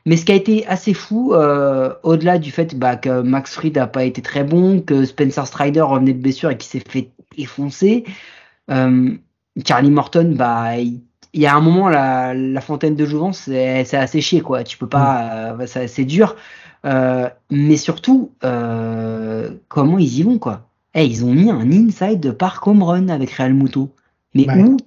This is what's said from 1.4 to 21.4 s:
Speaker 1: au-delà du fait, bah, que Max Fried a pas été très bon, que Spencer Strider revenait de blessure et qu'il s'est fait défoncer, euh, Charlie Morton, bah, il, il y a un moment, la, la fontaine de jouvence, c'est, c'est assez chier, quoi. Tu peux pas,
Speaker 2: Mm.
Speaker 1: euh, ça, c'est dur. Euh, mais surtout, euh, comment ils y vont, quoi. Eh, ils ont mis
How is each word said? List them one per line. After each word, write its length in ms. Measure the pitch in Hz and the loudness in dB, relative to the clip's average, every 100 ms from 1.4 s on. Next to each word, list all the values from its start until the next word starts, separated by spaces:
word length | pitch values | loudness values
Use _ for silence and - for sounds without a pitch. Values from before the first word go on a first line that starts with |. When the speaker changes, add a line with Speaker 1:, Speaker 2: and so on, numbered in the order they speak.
| 147 143 139 135 131 131 | 2 2 0 0 -2 -4
Speaker 1:
au-delà 340 | 165 160 170 180 | 0 2 2 0
du 120 | 147 | -2
fait, 240 | 151 165 135 | -4 -4 -2
bah, 200 | 127 120 | -2 -2
que 260 | 135 127 | -2 -2
Max 320 | 127 135 135 | 0 -2 -4
Fried 240 | - 160 147 | -6 -4 -2
a 100 | 120 | -2
pas 160 | 135 | -2
été 180 | 127 127 | -4 -4
très 220 | - 143 | -8 -4
bon, 360 | 143 170 185 196 | 0 2 2 2
que 240 | 165 139 131 | 0 0 0
Spencer 400 | - 143 131 135 | 0 -2 -2 -8
Strider 340 | - 143 151 | -4 0 2
revenait 320 | 147 135 131 | 2 2 2
de 80 | 127 | 0
blessure 280 | 131 131 165 | -2 -2 -4
et 60 | 120 | -4
qu'il 120 | - | -8
s'est 140 | 131 - | -12 -8
fait 220 | 131 117 _ - - | -8 -8 _ -20 -14
défoncer, 680 | 135 - 143 - 190 233 226 190 - - _ _ - | -12 -8 -8 0 2 2 -2 -16 -20 -20 _ _ -4
euh, 400 | 135 131 127 127 - _ _ _ - 160 | 0 2 2 2 -2 _ _ _ -10 -2
Charlie 240 | 123 143 | 2 4
Morton, 420 | 147 139 170 170 139 | 4 2 2 2 2
bah, 400 | 123 117 113 117 | 0 -2 -4 -4
il, 240 | 120 120 - _ _ | -4 -6 -14 _ _
il 80 | 147 | 0
y 60 | 147 | 2
a 80 | 143 | 4
un 60 | |
moment, 280 | 160 175 196 | 4 4 4
la, 440 | 151 135 131 127 127 | 2 2 0 -2 -4
la 260 | 131 131 | -4 -4
fontaine 340 | 131 147 156 151 | -6 -4 -2 0
de 100 | 151 | -2
jouvence, 340 | 151 180 185 - | -2 -4 -6 -6
c'est, 400 | 131 131 131 127 | -2 -2 -2 -2
c'est 120 | 139 | -2
assez 240 | 131 156 | 0 -2
chier, 200 | 143 170 | 0 0
quoi. 220 | 160 127 | 0 -4
Tu 140 | 120 - | -4 -10
peux 100 | 123 | -4
pas, 640 | 139 139 127 117 113 113 113 | 0 2 0 -4 -6 -8 -8
Speaker 2:
Mm. 60 | |
Speaker 1:
euh, 40 | 123 | -10
ça, 200 | 127 123 | -8 -8
c'est 180 | - 131 | -4 -2
dur. 300 | 160 214 - - - - _ 143 | 2 0 0 -20 -20 -20 _ -4
Euh, 440 | 131 127 127 123 - - | 0 0 0 -4 -8 -6
mais 280 | 143 147 151 | 0 2 2
surtout, 560 | - 160 - 262 233 _ | 0 -4 2 2 2 _
euh, 1040 | 131 120 117 113 113 113 113 113 110 110 113 - - | -4 -4 -4 -4 -4 -6 -6 -6 -6 -6 -8 -12 -8
comment 300 | - 139 185 | 0 2 2
ils 220 | 156 123 | 2 0
y 40 | |
vont, 140 | 185 247 | 0 0
quoi. 300 | 131 104 - _ _ 160 | -2 -8 -12 _ _ 0
Eh, 100 | 147 | 0
ils 200 | 113 123 | 0 0
ont 80 | |
mis 160 | 131 | 4